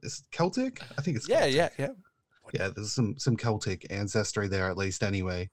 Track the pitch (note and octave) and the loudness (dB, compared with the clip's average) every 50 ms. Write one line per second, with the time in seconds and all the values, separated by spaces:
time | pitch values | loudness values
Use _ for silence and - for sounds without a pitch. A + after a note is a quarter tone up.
0 | - - - - - - - - E3 F#3 F#3 B3+ B3+ C4 B3+ - - - - - | -10 -10 -10 -12 -14 -10 -2 2 2 2 2 0 -2 -2 -2 -8 -14 -12 -6 -4
1 | C#3+ F3+ D3+ G#2+ - - A#3 D#4+ A3+ C#3+ C3 D3 E3+ D3+ - - C#3 C#3+ C4+ F#3 | -2 -2 -2 -2 0 2 4 4 4 4 4 4 2 2 0 -2 -4 -4 -4 -8
2 | - _ _ _ _ _ _ _ _ - - - F#2 F#2+ F#2 G2 G#2 G#2+ - - | -16 _ _ _ _ _ _ _ _ -6 -4 -2 -2 -2 -2 -4 -6 -4 0 2
3 | A#2+ G#2 - - - C#3 A#2 A2 - A#2+ G#2+ G#2 - G#2+ F#2+ F2 - - F#2+ G2 | 2 2 0 0 0 0 2 2 2 0 0 0 0 -2 -4 -4 -4 -6 -6 -4
4 | G2+ G2 - A2 G#2 - - G#2+ G2+ G2 F#2+ F#2+ F#2 F#2+ F2+ F2+ G2 F#2+ F2+ - | -4 0 0 0 0 0 0 0 0 0 2 2 2 0 0 0 0 -2 0 0
5 | - G2+ G2 G2 F#2 F#2 F2+ F2+ F2+ F#2+ | 0 0 0 0 0 0 -2 -2 -4 -6